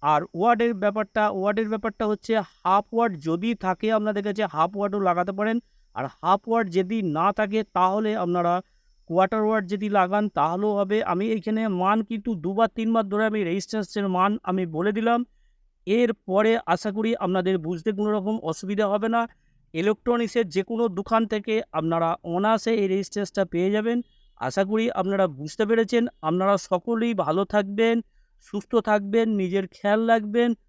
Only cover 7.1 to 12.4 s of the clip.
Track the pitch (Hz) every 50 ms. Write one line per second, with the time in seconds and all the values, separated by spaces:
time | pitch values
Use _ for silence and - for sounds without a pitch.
7.1 | 147 156 170 196 202 - 214 196 202 220 214 _ _ 185 180 185 190 208 220 214
8.1 | 214 220 180 175 175 180 175 175 175 180 185 _ _ _ _ _ _ _ _ _
9.1 | 165 175 190 190 - 220 214 214 220 220 202 175 202 202 202 208 202 202 185 180
10.1 | 190 208 214 208 _ - 143 156 170 185 202 214 208 202 202 190 208 214 220 -
11.1 | 180 175 196 220 220 220 170 - 220 220 220 220 190 180 180 190 208 220 220 -
12.1 | 226 220 202 - 226 180